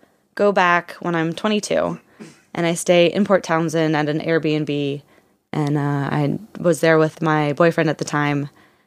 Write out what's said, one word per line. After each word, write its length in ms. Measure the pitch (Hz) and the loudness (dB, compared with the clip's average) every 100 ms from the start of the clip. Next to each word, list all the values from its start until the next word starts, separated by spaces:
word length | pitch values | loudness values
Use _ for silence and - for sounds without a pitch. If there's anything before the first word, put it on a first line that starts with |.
| _ _ _ | _ _ _
go 160 | - 208 | 0 2
back 460 | 196 180 175 - - | 4 2 2 -2 -8
when 160 | 175 | -4
I'm 180 | 170 165 | -2 -2
twenty-two, 680 | 165 214 214 - - 170 170 _ - 160 - _ | -4 -2 -2 -2 -2 -2 -6 _ -20 -20 -20 _
and 140 | - 170 | -4 -2
I 80 | |
stay 320 | 170 - 175 170 | -2 2 4 4
in 180 | 190 | 2
Port 200 | 202 185 | 2 0
Townsend 500 | - 160 165 165 156 | 2 -2 0 0 0
at 140 | 151 151 | 0 -2
an 100 | 151 | -2
Airbnb, 840 | - 165 160 151 147 143 143 143 - _ _ _ _ | -2 0 0 -2 -2 -4 -4 -6 -12 _ _ _ _
and, 260 | 151 143 147 | -4 -2 0
uh, 300 | 143 143 139 | 0 -2 -2
I 300 | 151 147 - 208 - | -2 -2 -4 -10 -2
was 220 | 170 160 | 0 2
there 180 | 165 160 | 4 4
with 240 | 156 - | 2 0
my 300 | 160 151 147 | 0 0 0
boyfriend 360 | 143 170 165 160 | 2 2 2 0
at 80 | 143 | -2
the 60 | |
time, 440 | 160 147 147 143 143 - _ _ | -4 -2 -2 -2 -6 -12 _ _